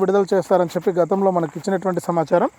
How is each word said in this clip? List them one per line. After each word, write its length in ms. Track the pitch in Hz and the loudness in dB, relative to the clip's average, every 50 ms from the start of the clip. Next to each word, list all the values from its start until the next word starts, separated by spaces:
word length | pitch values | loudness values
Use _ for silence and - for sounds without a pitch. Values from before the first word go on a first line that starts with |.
విడుదల 240 | 190 185 190 202 196 175 196 | 2 2 2 2 2 2 0
చేస్తారని 400 | 190 165 - 196 180 180 160 - | 0 2 2 2 2 2 0 -2
చెప్పి 160 | 180 - 208 175 180 | -4 -2 0 0 0
గతంలో 280 | 170 156 196 196 196 190 185 175 | 0 0 0 0 0 2 2 0
మనకు 160 | 165 147 - 165 | -2 -4 -6 -8
ఇచ్చినటువంటి 420 | - 202 196 185 175 190 180 170 - - | -4 -4 -4 -2 -2 -2 -2 -2 -2 -2
సమాచారం. 400 | 175 170 160 - 185 175 208 330 - | -2 -2 0 2 2 2 2 0 -2